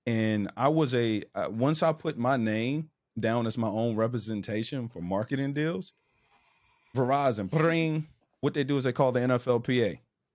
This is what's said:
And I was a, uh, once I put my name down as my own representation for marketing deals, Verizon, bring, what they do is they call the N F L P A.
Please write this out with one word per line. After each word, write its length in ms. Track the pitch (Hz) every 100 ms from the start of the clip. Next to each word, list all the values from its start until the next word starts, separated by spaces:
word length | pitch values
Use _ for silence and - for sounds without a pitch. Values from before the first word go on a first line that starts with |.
| -
And 440 | 113 110 107 98 -
I 100 | 131
was 220 | 156 147
a, 300 | 123 117 107 - 95
uh, 100 | 85
once 320 | 110 131 156 165
I 80 |
put 260 | 156 165 120
my 180 | 123 135
name 540 | 110 107 117 147 156 _ _ -
down 280 | 110 117 117
as 100 | 117
my 120 | 113
own 260 | 104 117 110
representation 960 | 110 120 104 107 95 107 113 139 117
for 120 | 87
marketing 520 | 85 95 113 135 139
deals, 400 | 143 156 185 185 - _ _ _ _ _ _ _ _ _ 123
Verizon, 520 | 127 139 139 107 95
bring, 600 | 156 160 165 160 156 151 _ _ _
what 140 | 143 151
they 100 | 135
do 120 | 143
is 60 |
they 100 | 131
call 200 | 120 135
the 80 | 127
N 100 | 123
F 160 | 123 131
L 140 | 120
P 240 | 120 127 110
A. 160 | 76 _ _ _